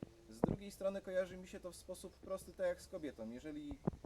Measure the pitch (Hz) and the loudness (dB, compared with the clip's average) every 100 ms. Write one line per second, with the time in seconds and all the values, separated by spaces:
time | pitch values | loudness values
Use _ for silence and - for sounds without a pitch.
0 | - - - 110 233 - 202 - 196 196 | -10 -10 -16 2 4 4 -2 0 2 2
1 | 196 185 185 185 185 190 180 170 - 180 | 2 4 4 0 -8 -8 -8 -8 -6 -6
2 | 185 - - 190 - 175 180 175 - 185 | -8 -10 -4 -4 -2 4 4 4 -2 -4
3 | 151 117 110 120 156 147 147 277 - - | -2 -2 -4 -4 -4 -4 -4 -2 -2 -2